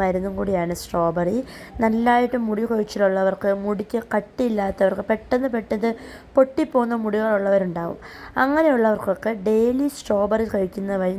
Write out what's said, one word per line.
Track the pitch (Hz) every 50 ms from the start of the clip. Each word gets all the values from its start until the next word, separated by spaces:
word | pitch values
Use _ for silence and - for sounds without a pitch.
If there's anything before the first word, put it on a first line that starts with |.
മരുന്നും | 196 185 180 185 185 196 196 190
കൂടിയാണ് | 202 190 196 180 170 170 175 175 -
സ്ട്രോബെറി. | - - 180 170 165 165 175 175 175 208 240 262 - - - - - - - 233
നല്ലതായിട്ട് | 226 220 226 233 240 240 240 247 240 247 247 233
മുടി | 220 214 208 226 233
കൊഴിച്ചിലുള്ളവർക്ക്, | 233 220 208 208 - 214 202 190 190 190 190 190 185 - - 202 196 196 196
മുടിക്ക് | 202 208 190 208 - - 226 226 - -
കട്ടിയില്ലാത്തവർക്ക്, | 214 202 - - - 254 240 220 208 196 196 185 - 196 190 190 196 202 -
പെട്ടെന്ന് | 226 214 - - 254 247 262 262 233
പെട്ടെന്ന് | 226 214 - 226 214 196 233 226 233 - - - - - - -
പൊട്ടിപ്പോകുന്ന | - 262 269 - - 311 302 - 262 233 233 240 233 220
മുടികളുള്ളവരുണ്ടാവും. | 214 208 214 220 220 214 202 196 196 196 196 190 180 165 170 170 170 - - - - - - - - - 262 254
അങ്ങനെയുള്ളവർക്കൊക്കെ | 269 285 311 320 311 277 240 220 220 214 214 - 208 190 175 - 214 226 208 185 214
ഡെയിലി | 220 220 226 240 247 262 285 294 277 -
സ്ട്രോബെറി | - - 226 202 202 202 214 220 226 214 -
കഴിക്കുന്നത് | 208 190 185 - 202 196 196 196 190 190
വഴി | 185 185